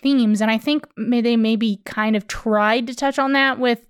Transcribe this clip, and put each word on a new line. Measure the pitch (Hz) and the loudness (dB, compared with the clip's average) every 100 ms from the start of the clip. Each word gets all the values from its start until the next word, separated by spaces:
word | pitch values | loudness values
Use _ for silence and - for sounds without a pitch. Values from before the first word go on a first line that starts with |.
themes. | 269 269 220 208 | 0 2 2 2
And | 214 | 2
I | 220 | 0
think | 294 294 - - | 0 -4 -4 -8
may-, | 220 240 | -2 0
they | 233 233 | 2 2
maybe | 220 226 226 196 - | 2 0 0 -4 -8
kind | - 214 214 | -4 -2 -2
of | - | -2
tried | - 226 208 208 233 240 | -8 -2 2 2 0 -2
to | 247 | -4
touch | 277 269 | -4 0
on | 269 | 0
that | 277 269 247 | 2 2 2
with | 247 233 _ | 0 -2 _